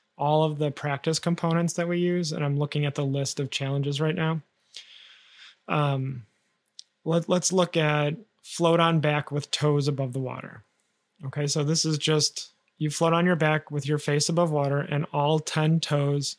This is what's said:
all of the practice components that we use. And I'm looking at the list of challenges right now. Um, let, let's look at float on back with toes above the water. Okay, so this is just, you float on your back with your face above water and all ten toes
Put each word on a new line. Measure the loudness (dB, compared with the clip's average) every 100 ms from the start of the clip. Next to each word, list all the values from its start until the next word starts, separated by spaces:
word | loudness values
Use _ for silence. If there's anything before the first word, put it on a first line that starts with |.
| _ -4
all | 0 2
of | 2 0
the | -4
practice | -2 -4 -4 -2 -2
components | -2 0 0 0 0
that | -2 -2
we | 0
use. | 0 0 -2
And | -2
I'm | -2 -2
looking | -2 -2 -2
at | -2
the | -2
list | -2 -4 -4
of | -6
challenges | -4 -4 -2 -2 -2
right | -2 0
now. | -2 -2 -6 _ _ -20 -20 -20 -20 -20 _ -20 -20 _ -4
Um, | 0 0 0 -4 -8 -14 _ _ _ _ -20 -20 _
let, | -2 -2 2
let's | 0 2
look | 2 2 2
at | 2 2 0 -2 -10 _
float | -12 0 2 4
on | 4 4
back | 2 0 -2
with | -6 -4
toes | -2 2 2 0
above | -2 -4
the | -4
water. | -6 -8 -12 -18 -20 _ _ _ _ _ -10
Okay, | -4 -2
so | 0
this | 0 0 0
is | 0
just, | 2 2 2 -2 -12 _ _ _
you | -4
float | 2 4
on | 4 4
your | 4
back | 2 2 -2
with | -6 -2
your | -2
face | 0 0 2
above | 2 2
water | 2 0 0
and | 0 -2 -2
all | 0 2 2
ten | 0 0 2 2
toes | 2 0 0 -2 -4